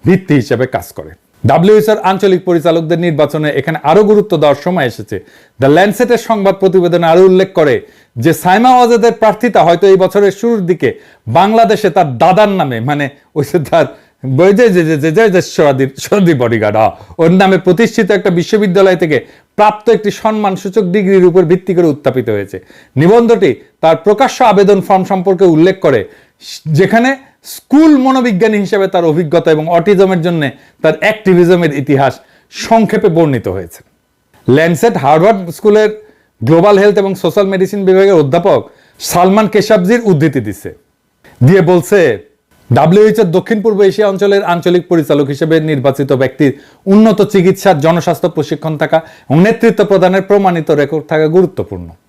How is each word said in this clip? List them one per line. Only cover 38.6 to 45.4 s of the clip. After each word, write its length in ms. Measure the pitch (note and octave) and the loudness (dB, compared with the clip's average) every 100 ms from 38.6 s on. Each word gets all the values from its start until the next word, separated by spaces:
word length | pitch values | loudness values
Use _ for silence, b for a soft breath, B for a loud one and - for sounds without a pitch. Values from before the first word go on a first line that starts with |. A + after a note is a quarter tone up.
| - b b b | -4 b b b
সালমান 480 | - F3 F#3 G3+ G#3+ | -6 0 2 2 0
কেশাবজির 540 | G#3 F#3+ G#3+ F3+ A#3+ | -2 0 0 2 0
উদ্ধৃতি 360 | A3+ D#3 D#3 C3 | 0 0 0 -2
দিছে, 340 | G#2+ G2 F#2 - _ _ _ _ b b | -6 -10 -16 -18 _ _ _ _ b b
দিয়ে 180 | B2 F#3+ | 2 4
বলছে, 580 | E3 F3+ - G#3 D#3 G2+ - _ _ _ _ | 2 0 2 0 0 -2 -10 _ _ _ _
ডাব্লিউএইচওর 580 | B2 D#3 G3 G#3+ G#3+ F#3+ | 0 2 4 2 2 0
দক্ষিণ 300 | F3 F3+ A3+ | -2 -2 -4
পূর্ব 200 | G#3 G3+ | -2 0
এশিয়া 260 | G3 F#3+ G#3 | 0 0 -4
অঞ্চলের 360 | G3 G3+ G3+ | -2 -2 -2
আঞ্চলিক 440 | G3 E3+ F3+ F3 - | -2 -2 0 -2 0
পরিচালক 400 | E3+ D3 D3 C#3 | -4 0 -2 -2
হিসেবে 320 | C#3+ | -4